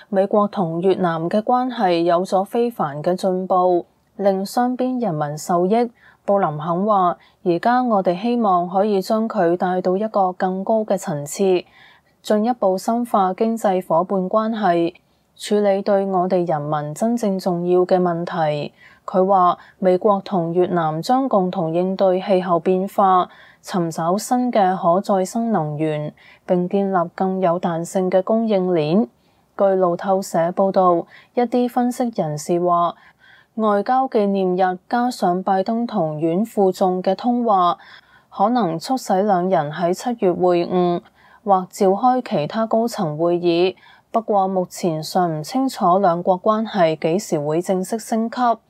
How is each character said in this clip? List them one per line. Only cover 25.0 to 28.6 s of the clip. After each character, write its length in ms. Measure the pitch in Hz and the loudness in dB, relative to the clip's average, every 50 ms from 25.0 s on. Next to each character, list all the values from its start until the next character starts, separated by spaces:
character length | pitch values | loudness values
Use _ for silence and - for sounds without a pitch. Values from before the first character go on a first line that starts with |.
再 240 | 202 - 202 190 185 | 2 0 0 0 0
生 260 | - - 233 233 233 | -2 -4 -4 -2 0
能 240 | 214 170 156 151 147 | 0 -2 -2 -2 -4
源， 380 | 143 156 156 151 151 151 - - _ - - - _ _ | -4 -2 -2 -2 -4 -6 -8 -12 _ -20 -20 -20 _ _
並 240 | - 185 180 180 180 | -2 0 0 0 0
建 240 | - 196 196 190 190 | -2 -2 0 0 0
立 40 | 175 170 180 - | -2 -2 -2 -4
更 260 | - 190 190 190 185 | -4 -2 -2 -2 0
有 180 | 185 170 170 180 | 0 0 0 0
彈 240 | - 180 165 165 170 | -2 -4 -4 -4 -6
性 280 | - - 190 185 185 | -4 -2 -2 0 2
嘅 100 | 190 185 | 0 0
供 260 | 185 - 220 226 233 | 2 0 0 0 0
應 240 | 220 208 190 | 0 0 0